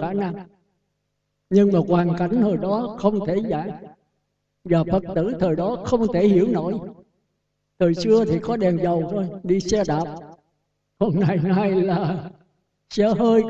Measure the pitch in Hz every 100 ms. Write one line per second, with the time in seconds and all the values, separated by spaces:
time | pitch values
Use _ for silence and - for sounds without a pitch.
0 | 160 196 190 202 180 _ _ _ _ _
1 | _ _ _ _ _ 190 202 185 156 175
2 | 175 170 180 233 214 180 190 208 247 -
3 | 196 214 165 185 220 156 175 151 180 -
4 | _ _ _ _ _ _ - 170 165 190
5 | 190 170 185 254 185 156 190 247 - 247
6 | 220 170 202 190 214 226 165 214 - -
7 | _ _ _ _ _ _ _ _ 175 165
8 | 180 220 220 165 - 233 190 170 175 170
9 | 160 202 185 196 180 190 185 214 180 151
10 | 165 160 151 165 _ _ _ _ _ _
11 | 202 165 175 185 165 185 208 190 185 180
12 | 170 170 156 - _ _ _ _ _ -
13 | 208 208 233 226 220